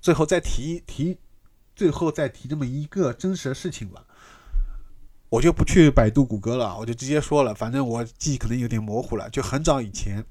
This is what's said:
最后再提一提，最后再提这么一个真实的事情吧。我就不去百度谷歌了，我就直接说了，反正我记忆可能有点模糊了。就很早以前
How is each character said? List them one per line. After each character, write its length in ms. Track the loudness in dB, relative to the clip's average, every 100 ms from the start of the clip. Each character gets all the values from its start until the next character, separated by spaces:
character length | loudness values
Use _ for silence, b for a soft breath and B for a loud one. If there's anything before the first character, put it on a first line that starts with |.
最 120 | 2
后 120 | 2 4
再 120 | 2
提 360 | 0 -2 -2
一 60 | -6
提， 360 | -10 -4 -4 -4 -12 -20 _ _ _
最 160 | _ 0
后 220 | 2 -2
再 160 | -2 -4
提 180 | -4 -8
这 120 | -6
么 80 | -4
一 200 | -4 -6
个 260 | -2 -2
真 200 | -2 -4
实 140 | -4 -6
的 80 | -6
事 160 | -8
情 160 | -8 -12
吧。 160 | -14 -20 B B B B B B B B -20 -20 -20 _
我 120 | 2
就 100 | 2
不 120 | 2
去 260 | 2 8 8
百 200 | 8 4
度 160 | 4 2
谷 120 | 0
歌 200 | -2 -2
了， 200 | -2 -4
我 80 | -8
就 80 |
直 120 | -8 -2
接 160 | -2
说 200 | 2 2
了， 140 | 2 0
反 160 | -4
正 160 | -2 -2
我 160 | -2
记 300 | -6 -6 -4
忆 40 | -2
可 120 | -2
能 100 | -2
有 80 | 0
点 160 | -2
模 180 | -2 -4
糊 140 | -4 -6
了。 140 | -6
就 120 | -6
很 220 | -4 -2
早 180 | 2 2
以 80 | 0
前 360 | -6 -4 -4 -8